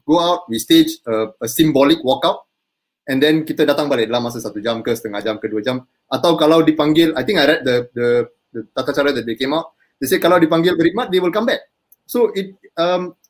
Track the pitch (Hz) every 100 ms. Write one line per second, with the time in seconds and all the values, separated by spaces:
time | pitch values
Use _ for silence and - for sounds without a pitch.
0 | - 165 170 175 147 113 - 165 156 -
1 | 120 110 110 - 120 - 156 131 139 165
2 | 127 131 165 208 _ _ _ _ _ _
3 | - 135 151 156 156 - 143 143 147 127
4 | 110 120 120 120 107 101 110 113 117 117
5 | 110 101 107 107 110 107 110 127 - _
6 | - 131 160 165 156 165 156 156 151 156
7 | 165 156 127 190 143 160 131 123 120 120
8 | 120 120 117 _ _ 117 110 - 131 139
9 | 143 127 113 113 131 156 - _ _ -
10 | 131 180 170 180 160 165 175 165 170 196
11 | 226 185 180 208 233 160 - _ _ _
12 | _ 240 220 190 190 190 - - 175 180
13 | 180 - _